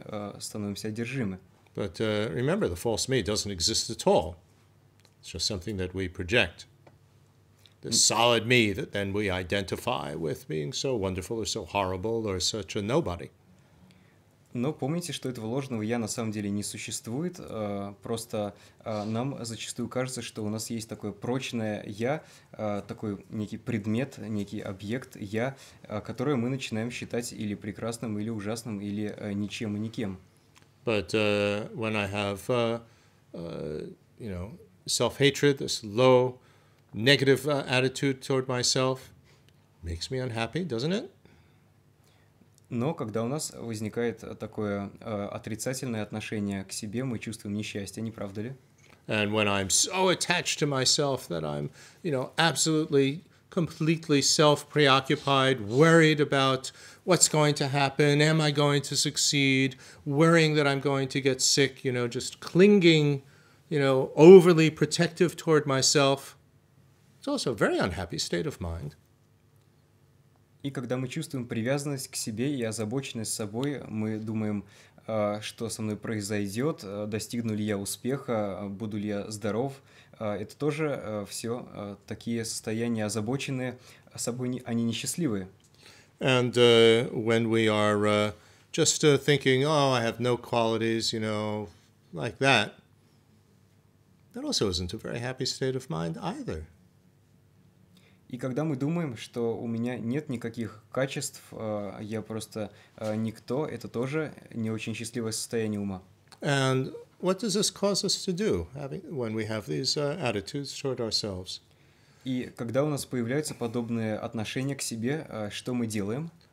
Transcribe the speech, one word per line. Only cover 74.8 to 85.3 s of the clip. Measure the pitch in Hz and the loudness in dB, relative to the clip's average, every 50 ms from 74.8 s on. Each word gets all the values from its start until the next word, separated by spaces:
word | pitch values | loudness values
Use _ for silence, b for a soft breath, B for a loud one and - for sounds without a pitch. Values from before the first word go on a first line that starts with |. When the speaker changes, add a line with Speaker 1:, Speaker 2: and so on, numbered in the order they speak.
| b b b - _ | b b b -18 _
Speaker 1:
э, | - 113 107 104 104 104 107 | -4 -2 0 0 0 -2 -4
что | 107 - - - 117 110 | -8 -10 -10 -8 -8 -8
со | - - | -6 -4
мной | 110 107 104 | -4 -4 -4
произойдет, | 98 - 117 113 107 101 98 107 101 101 101 98 117 131 160 160 - - | -4 -6 -6 -4 -4 -4 -2 -2 -2 -2 -2 -2 -2 -2 -2 -2 -4 -8
э, | 95 101 104 104 | -10 -8 -8 -6
достигну | 107 104 107 - - - 120 117 113 107 | -4 -4 -6 -6 -4 -6 -4 -2 -2 -2
ли | 107 104 | -2 -2
я | 107 104 | -2 -2
успеха, | 98 98 - - - - 120 135 139 - - 120 110 107 101 92 90 | -2 -2 -6 -8 -6 -4 -4 -4 -4 -2 -2 -2 -2 -2 -2 -4 -6
э, | 101 | -8
буду | 98 98 95 117 107 101 | -8 -8 -8 -8 -6 -6
ли | 104 101 | -4 -4
я | 104 104 101 98 - | -4 -4 -4 -6 -8
здоров. | 107 101 104 107 101 110 131 139 135 - b b b b b b - - | -10 -6 -4 -2 -2 0 -2 -2 -4 -10 b b b b b b -14 -8
Э, | 113 104 104 | -6 -6 -4
это | 92 107 104 - | -4 -8 -10 -8
тоже, | _ 139 151 143 147 160 151 135 - | _ -2 -2 0 0 -2 -4 -4 -4
э, | - 104 107 104 101 98 | -6 -6 -6 -6 -8 -8
все, | - - - 113 117 123 - - | -10 -8 -6 -6 -6 -6 -8 -12
э, | - - 104 101 101 - _ | -12 -12 -12 -12 -12 -14 _
такие | - 110 - - 117 117 117 113 | -14 -14 -10 -6 -6 -4 -4 -4
состояния | - - - - 117 110 110 117 120 117 110 107 | -6 -8 -8 -6 -4 -4 -2 -2 -2 0 -2 -2
озабоченные | 104 101 113 104 110 131 135 - - 139 127 127 127 117 B B B B B B - - | -2 -2 -2 -2 -2 -4 -4 -4 -4 -4 -4 -4 -6 -8 B B B B B B -20 -12
собой, | - - - 117 127 127 123 | -8 -6 -6 -4 -4 -4 -4
не, | 127 127 - | -4 -6 -6
они | - 117 117 117 | -2 -2 0 0
несчастливые. | 117 113 - - - - - 170 139 | 0 -2 -2 -4 -4 -4 0 0 0